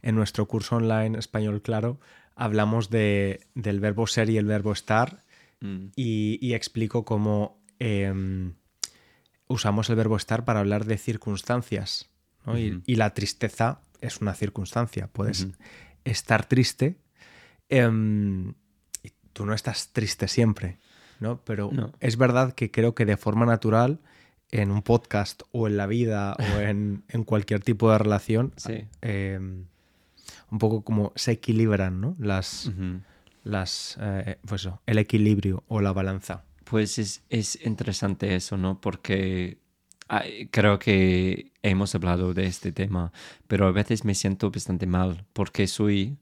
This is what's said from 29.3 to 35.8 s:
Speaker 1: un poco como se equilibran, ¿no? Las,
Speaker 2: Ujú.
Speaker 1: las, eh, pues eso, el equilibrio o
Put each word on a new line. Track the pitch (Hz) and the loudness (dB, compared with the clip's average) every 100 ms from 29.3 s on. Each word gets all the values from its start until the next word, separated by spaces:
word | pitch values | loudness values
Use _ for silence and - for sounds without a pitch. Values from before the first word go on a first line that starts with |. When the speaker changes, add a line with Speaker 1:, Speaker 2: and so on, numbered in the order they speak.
| 95 95 92 90 _ _ _ _ _ - - _ | -6 -8 -10 -14 _ _ _ _ _ -20 -20 _
Speaker 1:
un | 110 | 0
poco | 110 110 | 2 2
como | 104 110 104 - | 0 0 0 -2
se | - | -2
equilibran, | 113 - 110 113 104 92 90 | 0 2 2 4 2 0 -2
¿no? | 113 180 | -4 -4
Las, | 104 95 92 - - | -2 -2 -2 -8 -8
Speaker 2:
Ujú. | 92 92 92 98 _ _ _ | -6 -6 -8 -12 _ _ _
Speaker 1:
las, | 107 101 92 - - - | -6 -4 -4 -8 -10 -8
eh, | 107 98 98 - 101 | -6 -4 -6 -10 -8
pues | 101 | -8
eso, | 95 95 - | -8 -8 0
el | 107 | 0
equilibrio | 104 110 104 104 98 92 _ | 2 4 4 4 0 -4 _
o | 110 | -2